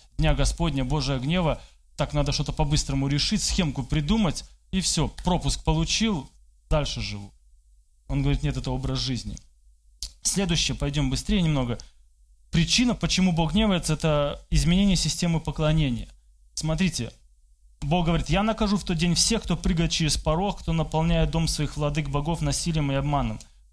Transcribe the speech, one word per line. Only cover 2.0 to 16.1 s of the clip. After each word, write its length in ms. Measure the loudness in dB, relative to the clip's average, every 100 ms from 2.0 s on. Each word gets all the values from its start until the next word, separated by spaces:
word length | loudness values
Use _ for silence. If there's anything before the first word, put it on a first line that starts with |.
| -2
надо 180 | 0 0
что-то 200 | -2 -4
по-быстрому 560 | -2 0 0 0 -2 0
решить, 360 | 0 0 0
схемку 400 | 0 0 0 -2
придумать, 600 | -2 -2 2 2 2 -2 -8 -20 _
и 100 | -2
всё, 260 | 0 0 -2 -2
пропуск 400 | -2 0 0 -2
получил, 640 | 0 0 0 0 0 0 -6 -16 -20 _ -2
дальше 320 | 0 0 -4
живу. 300 | -6 -8 -12 -20 _ -20 _ -20 _ _ -6
Он 160 | -2
говорит: 180 | 2 2
«Нет, 160 | 0 -4
это 140 | -4
образ 260 | -4 -4 -4
жизни». 400 | -4 -4 -6 -12 -14 _ _ _ _ _ -12 -6
Следующее, 520 | -4 -2 0 0 0 -2
пойдём 340 | -2 0 0
быстрее 320 | 0 0 2
немного. 380 | 2 2 0 -4 -10 -20 _ _ _ _ _
Причина, 440 | 0 2 2 2 2
почему 360 | 0 2 2
Бог 220 | 2 2
гневается, 400 | 2 2 2 0
это 520 | 0 2 2 0 -4 -2
изменение 480 | 2 4 4 4 2
системы 420 | 0 -2 0 0
поклонения. 720 | -2 0 2 2 2 -2 -8